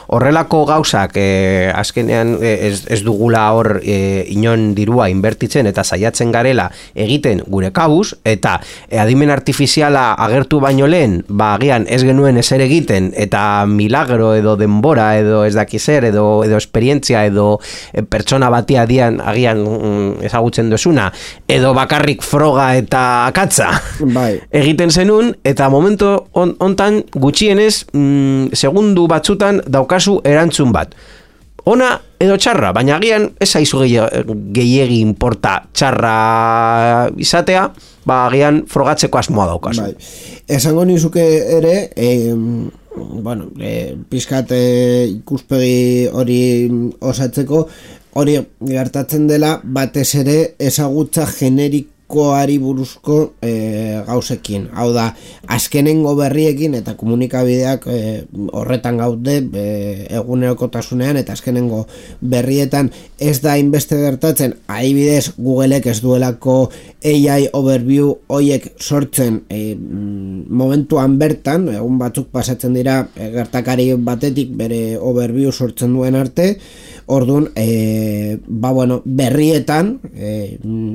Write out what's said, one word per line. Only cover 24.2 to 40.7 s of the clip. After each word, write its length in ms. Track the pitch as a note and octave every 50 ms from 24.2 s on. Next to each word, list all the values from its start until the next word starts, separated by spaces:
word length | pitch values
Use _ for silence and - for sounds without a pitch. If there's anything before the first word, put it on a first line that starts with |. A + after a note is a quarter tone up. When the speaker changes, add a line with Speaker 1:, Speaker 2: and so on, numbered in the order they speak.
| B2+ A2+ G2+ - - -
Speaker 1:
egiten 420 | - D3 C#3 D3+ D#3+ D3 F3 E3+
zenun, 420 | D3+ F3+ F#3 G3+ G#3+ G#3+ A#3 A#3+ - -
eta 280 | - C#3 C3+ - C#3 C3+
momento 600 | C3+ C#3 E3+ G3+ G#3+ F#3+ G3+ G3+ G3+ F#3+ - -
on-, 240 | - E3+ F3+ F3 E3+
ontan 460 | - F3+ F#3+ F#3+ G3 G3 G#3 G#3 G#3+ - -
gutxienez, 800 | - C#3+ C3+ F#3 - - G#3+ G#3 G3 G3+ G#3+ A3 G#3 - - -
mm, 640 | - C#3+ C#3+ C#3 C#3+ C#3 C#3 C3+ C3+ C3+ C3+ C3 -
segundu 560 | - - C3+ D#3 G3+ G#3+ G#3 G3 F3 F3 E3
batzutan 520 | E3+ G3+ G3+ - G3+ G3 G3+ G3 G3+ F#3+ -
daukazu 560 | C#3 B2+ C3+ C3 - F3+ F#3 - G3+ G3+ - -
erantzun 480 | C#3 D3 D3+ E3+ E3 - - D3 A#2+ G#2
bat. 220 | D#2+ D#2+ - - - - - - - - _ _ _ - - - - -
Ona 320 | F#3 A3+ B3+ B3+ B3 B3 - - - -
edo 200 | - - G3 G3
txarra, 360 | F#3+ - C4+ A3+ E3+ G#2 F#2 F#2
baina 240 | A2+ B2+ C#3 D3
agian 340 | E3 G#3 A3+ A3 G#3+ G#3 - -
ez 140 | - - -
zaizu 300 | - E3 D3+ C#3+ - C3+
gehi-, 440 | C3+ B2+ A#2+ A#2 A2 A2+ - A#2+ A2+ A2+ A2 G#2 G#2 G2
gehiegi 500 | G2+ B2 A#2+ A#2+ B2+ C#3 C3+ A#2+ A#2+ A2+
inporta 600 | A2 G#2+ G2+ - B2+ B2 - - - G#2+ F#2+ - - -
txarra 1400 | - - C#3 B2+ A#2 A2 A2+ A2+ A2 A2 A2 A2+ A2+ A2+ A2+ A2+ A2+ A#2 A#2 A2+ A#2 A#2 A#2 A#2+ A#2 A#2+ B2 - -
izatea, 520 | - - - - E3+ E3+ F#3+ F#3 F#3 F#3+ - - - - - - - -
ba, 240 | - B2+ B2+ B2
agian 360 | B2 B2+ C3+ C#3+ D3 D3 D#3 -
frogatzeko 520 | - - C3+ C3+ C3+ D3+ - - - - D#3+
asmoa 280 | - - A#2 G#2 G2
daukazu. 360 | E2 E2+ F2+ - - A#2 A2+ G#2
Speaker 2:
Bai. 120 | G2 - - - - - - - - - - -
Esango 400 | - - - - D#3+